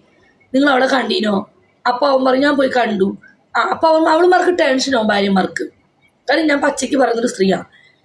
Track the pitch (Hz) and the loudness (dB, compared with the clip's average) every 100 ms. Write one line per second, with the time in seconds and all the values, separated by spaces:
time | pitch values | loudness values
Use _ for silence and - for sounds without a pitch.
0 | _ _ _ _ _ 262 285 254 262 269 | _ _ _ _ _ -2 0 2 0 0
1 | 220 - 214 196 - _ _ _ 247 247 | -2 -2 -2 -2 -6 _ _ _ -4 -2
2 | 285 269 262 262 285 277 262 254 226 208 | 0 0 2 2 2 0 0 0 0 0
3 | 196 202 - _ _ 240 370 - 330 320 | -2 -4 -14 _ _ -4 -4 0 2 2
4 | 320 320 359 359 349 359 302 262 269 254 | 2 2 4 2 2 0 0 0 -2 -2
5 | 214 202 202 190 185 - - - _ _ | 0 0 0 0 -2 -6 -12 -14 _ _
6 | _ _ - 294 311 285 294 277 254 269 | _ _ -4 0 0 0 0 -2 -2 0
7 | 240 226 233 - 190 180 - _ _ _ | 0 0 -2 0 0 0 -4 _ _ _